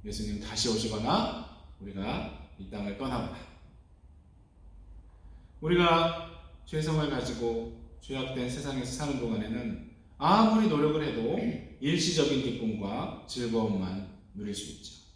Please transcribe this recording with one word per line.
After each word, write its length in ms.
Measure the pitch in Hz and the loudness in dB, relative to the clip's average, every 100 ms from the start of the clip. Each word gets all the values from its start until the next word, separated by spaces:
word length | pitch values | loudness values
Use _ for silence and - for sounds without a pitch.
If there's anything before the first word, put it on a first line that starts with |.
예수님 380 | - 107 104 101 | -8 -6 -4 -4
다시 280 | 104 107 120 | -4 -2 0
오시거나 960 | 110 113 107 120 196 220 - - - - - | 0 0 -2 2 2 2 -4 -12 -18 -20 -16
우리가 720 | 101 95 104 170 - - - - | -12 -6 -4 -4 -6 -10 -18 -16
이 120 | 95 | -12
땅을 280 | 104 101 101 | -8 -6 -6
떠나거나. 400 | 131 123 90 87 - - - - - - - - - - - - - - - - - - - - - - | -4 -4 -4 -8 -16 -20 -20 -20 -20 -20 -20 -20 -20 -20 -20 -20 -20 -20 -20 -20 -20 -20 -20 -20 -20 -6
우리가 920 | 156 175 170 165 165 165 - - - - - | 4 6 8 6 4 0 -10 -16 -18 -20 -6
죄성을 420 | 156 156 156 147 | -2 2 2 2
가지고 720 | 127 113 113 117 113 117 - - - | 0 -2 -2 -2 -2 -4 -10 -16 -18
죄악된 480 | - 135 127 131 123 | -8 -6 -4 -4 -4
세상에서 420 | 127 143 131 123 | -4 -4 -4 -4
사는 280 | - 147 127 | -4 -2 -2
동안에는 720 | 117 107 107 117 117 95 - - - - | -2 -2 -2 -4 -4 -6 -10 -18 -20 0
아무리 500 | 151 202 220 220 202 | 6 8 8 6 6
노력을 340 | 151 151 151 | 6 4 4
해도 340 | 147 113 113 - 107 - - - | 0 0 0 0 0 -4 -8 -4
일시적인 600 | 139 170 156 160 143 131 | 0 2 2 4 4 4
기쁨과 840 | 117 107 110 104 98 113 - - - | 0 -2 -2 -2 -4 -4 -6 -8 -10
즐거움만 840 | 127 117 113 107 98 92 95 98 - - | -4 0 2 2 0 0 -4 -8 -14 -16
누릴 220 | 101 104 101 | -10 -6 -6
수 160 | - | -8
있죠. 300 | - - - - | -12 -14 -18 -20